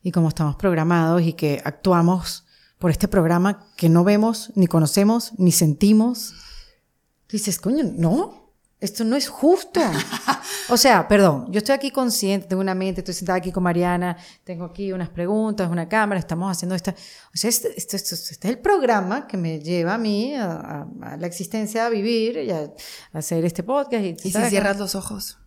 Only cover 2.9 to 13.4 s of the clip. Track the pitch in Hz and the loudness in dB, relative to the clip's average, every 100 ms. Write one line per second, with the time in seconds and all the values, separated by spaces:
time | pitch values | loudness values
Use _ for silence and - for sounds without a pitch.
2.9 | 151 196 202 165 175 190 196 - - 170 | 0 2 2 4 4 2 0 -12 0 4
3.9 | 165 180 208 220 220 - - 175 165 151 | 6 6 4 2 -2 -4 2 4 4 2
4.9 | - 202 233 - 226 180 - 160 143 202 | 4 4 2 -2 2 4 4 2 4 4
5.9 | 214 233 247 - - - - - _ _ | 6 4 -2 -10 -14 -18 -18 -20 _ _
6.9 | _ _ _ _ 214 214 175 185 285 226 | _ _ _ _ -6 -4 -4 0 0 0
7.9 | - 165 240 415 - _ _ _ _ 202 | 0 2 2 0 -8 _ _ _ _ -8
8.9 | 208 220 277 - - 294 370 - 359 262 | -4 -2 0 -2 0 4 4 2 0 0
9.9 | 151 - - - - - - - 240 269 | 0 -4 -6 -4 -4 -6 -10 0 4 6
10.9 | 208 156 208 190 139 120 196 214 269 277 | 6 6 6 6 4 -2 -4 0 0 0
11.9 | 269 247 220 196 196 196 190 190 185 190 | -2 -2 0 0 -2 -2 -2 -2 -2 -4
12.9 | 180 185 170 185 185 | -4 -8 -6 -2 -2